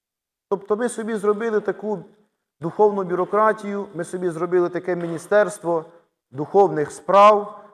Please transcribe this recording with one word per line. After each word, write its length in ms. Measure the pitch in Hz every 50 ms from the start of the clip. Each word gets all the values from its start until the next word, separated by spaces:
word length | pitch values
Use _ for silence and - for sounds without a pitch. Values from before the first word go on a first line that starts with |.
| _ _ _ _ _ _ _ _ _ -
Тобто 260 | 196 180 - - 208
ми 140 | 208 247 233
собі 260 | - 226 208 220 226
зробили 460 | 208 190 208 208 202 233 233 214 208
таку 380 | 208 190 180 - - 214 208 175 151 - _ _ _ _ _ _ _ _ _ -
духовну 420 | 151 165 - - 214 208 202 196 190
бюрократію, 840 | 170 180 175 180 - 202 208 220 220 214 214 - 202 202 202 196 202 -
ми 100 | 160 175
собі 260 | - - 185 185 180
зробили 400 | 156 160 175 175 180 180 175 170
таке 260 | 175 170 175 185 180
міністерство 920 | 175 175 170 165 151 - - 202 208 208 180 - - - 170 170 160 160 - - _ _ _ _ _ _ _
духовних 600 | 127 131 147 - - 196 196 170 156 156 147 147
справ, 720 | - - - - 180 202 202 214 214 202 202 - - - - -